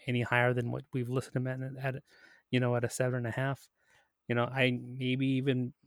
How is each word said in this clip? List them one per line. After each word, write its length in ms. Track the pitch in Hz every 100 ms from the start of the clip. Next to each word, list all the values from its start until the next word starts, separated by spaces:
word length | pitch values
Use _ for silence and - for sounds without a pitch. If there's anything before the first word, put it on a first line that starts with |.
| -
any 160 | 123
higher 320 | 117 123 123
than 160 | 123 120
what 140 | 127 -
we've 200 | 131 123
listed 260 | 131 - 131
him 100 | 131
at, 140 | 131 131 131
at, 200 | 135 131 - - - _ _
you 100 | 127
know, 140 | 123 120
at 80 |
a 40 | 113
seven 300 | - 127 127
and 80 | 117
a 40 |
half, 380 | 120 135 135 - _ _ _ _ _ -
you 40 | 120
know, 100 | 120
I 320 | 131 127 123
maybe 440 | 123 127 127 127 135 131
even 340 | 139 127 127 -